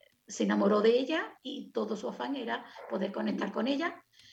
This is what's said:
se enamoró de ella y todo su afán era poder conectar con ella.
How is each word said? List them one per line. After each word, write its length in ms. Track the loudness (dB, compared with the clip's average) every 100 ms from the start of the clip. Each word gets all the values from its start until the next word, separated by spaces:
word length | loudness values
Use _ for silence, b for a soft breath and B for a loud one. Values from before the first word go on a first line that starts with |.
| _ _ -16
se 180 | -2
enamoró 360 | 0 4 4 6
de 180 | 6 6
ella 400 | 4 0 -2 -8
y 300 | -12 -10 -6
todo 220 | -4 -4 -4
su 120 | -6
afán 280 | -6 -4 -4
era 280 | -4 -6 B B -8
poder 240 | -4 -2
conectar 400 | -2 -2 -2 -2
con 140 | -2 0
ella. 340 | 0 -2 -6 -14 B B